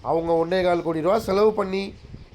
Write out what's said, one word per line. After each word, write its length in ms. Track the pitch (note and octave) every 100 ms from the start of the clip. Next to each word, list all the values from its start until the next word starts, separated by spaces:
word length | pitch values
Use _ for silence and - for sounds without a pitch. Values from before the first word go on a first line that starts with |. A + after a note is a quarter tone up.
அவங்க 460 | A2+ D#3+ E3 E3 E3
ஒண்ணே 160 | F#3
கால் 200 | F3+ F3
கோடி 180 | D#3+ E3
ரூபா 180 | D#3 G#3+
செலவு 340 | G#3 G3 G#3+
பண்ணி 420 | G#3+ G3 F#3+ G3 - - - -